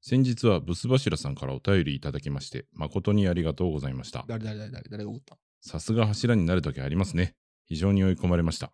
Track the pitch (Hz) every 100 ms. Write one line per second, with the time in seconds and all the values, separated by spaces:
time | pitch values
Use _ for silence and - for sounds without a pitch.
0 | - 127 127 117 117 90 71 87 120 131
1 | - 80 71 67 67 67 - 98 76 69
2 | 71 - - 69 - - - - 78 98
3 | 90 104 95 87 80 71 90 76 67 65
4 | 62 - - 113 107 107 107 - - 104
5 | 104 131 _ - _ _ - 80 - 110
6 | 110 104 117 117 82 92 73 67 67 82
7 | 101 85 90 _ _ _ _ 80 95 98
8 | 95 90 90 87 82 - -